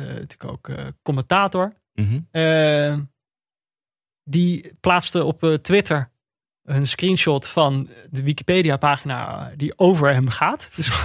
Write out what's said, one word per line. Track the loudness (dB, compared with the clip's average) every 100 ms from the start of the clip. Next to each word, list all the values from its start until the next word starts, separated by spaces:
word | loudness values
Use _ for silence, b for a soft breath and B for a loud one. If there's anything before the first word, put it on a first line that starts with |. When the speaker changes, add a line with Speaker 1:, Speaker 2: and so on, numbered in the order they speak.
Speaker 1:
natuurlijk | -12 -12 -14 -14
ook, | -14 -14 -12
eh, | -12 -12 -10
commentator. | -4 -4 0 2 2 0 -4 -6 _
Speaker 2:
Mhm. | -4 -2 -2 -4
Speaker 1:
Eh, | 0 2 4 4 2 0 -2 -6 _ _ _ _ _ _ _ _ _ _ _
die | -4 0 2 0 -8 -4
plaatste | 0 2 0 -2
op, | -2 0
eh, | 0
Twitter | 0 2 0 2 -2 -2 _ _ _ _ _
een | -4 -2 -2
screenshot | -2 0 2 2 0 0
van | 2 2 2 -6 -14 -10
de | -4
Wikipedia-pagina | -2 -2 0 2 2 2 2 0 -4 -8 -8 -10 -10 -6
die | -6 4
over | 4 6 4
hem | 4 2
gaat. | 2 0 -2 -8 -8
Dus | -4 -4